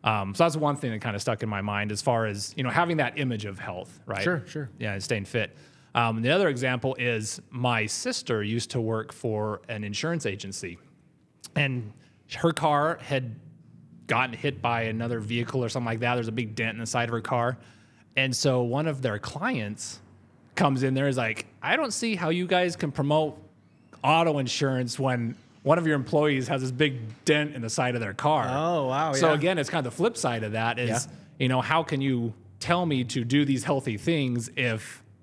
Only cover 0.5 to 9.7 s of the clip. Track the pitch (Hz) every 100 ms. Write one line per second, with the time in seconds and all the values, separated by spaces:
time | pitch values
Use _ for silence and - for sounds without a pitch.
0.5 | 156 147 139 131 110 117 101 135 110 110
1.5 | 101 104 101 104 104 - 117 110 101 101
2.5 | - 127 117 170 160 123 147 131 113 104
3.5 | 95 101 90 92 - - 98 127 170 -
4.5 | 156 135 - 107 98 - 113 98 120 95
5.5 | - - - - 120 117 113 120 175 185
6.5 | 127 131 127 131 127 123 113 107 - -
7.5 | 123 123 117 107 - 247 254 - 113 104
8.5 | 117 - 127 113 110 110 - 120 107 107
9.5 | 104 -